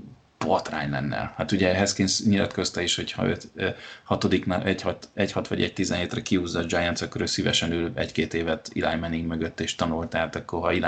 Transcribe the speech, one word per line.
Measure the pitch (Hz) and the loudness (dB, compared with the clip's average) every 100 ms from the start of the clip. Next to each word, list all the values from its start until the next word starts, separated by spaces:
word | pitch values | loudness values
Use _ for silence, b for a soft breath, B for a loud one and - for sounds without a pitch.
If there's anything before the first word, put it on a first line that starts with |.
| - - _ - 78 | -16 -20 _ -6 2
botrány | - - 78 71 | 2 0 -4 -2
lenne. | 67 69 53 57 - | -2 -2 -2 -4 -4
Hát | - | 0
ugye | 98 92 92 | 4 4 4
Haskins | 101 - 95 - | 2 2 2 2
nyilatkozta | 110 98 92 - 87 87 | 4 4 4 2 -2 0
is, | 87 - | 0 0
hogy | 82 | -2
ha | - 92 | -2 0
őt, | 87 - | 0 -4
ö, | - 92 - B B | -4 -4 -4 B B
hatodiknál | - - 107 - - 90 | -2 0 4 2 2 0
egy | 95 92 | 2 0
hat, | - - - | 0 -4 -8
egy | - 95 | -2 0
hat | 95 90 | 0 -2
vagy | 92 | 0
egy | 90 | 0
tizenhétre | - 87 87 87 - | 0 0 0 0 -4
kiúzza | - 95 85 85 | 2 2 2 -2
a | |
Giants, | 82 87 87 82 | 0 2 2 0
akkor | 85 - | -4 -2
ő | 87 | -2
szívesen | - 90 - 85 | 0 2 2 2
ül | 85 85 | 0 -2
egy-két | 76 82 - 80 | -2 -2 0 0
évet | 82 82 80 - | 0 0 -2 -4
Eli | - 78 82 | -2 0 0
Manning | 85 82 82 | -2 -2 -2
mögött | 82 82 - | -2 -4 -4
és | 80 | -6
tanul. | - 85 80 82 | -2 0 0 -2
Tehát | 82 80 82 | -2 -2 -4
akkor, | - 85 | -6 -2
ha | 87 | 0
Eli | 87 | 2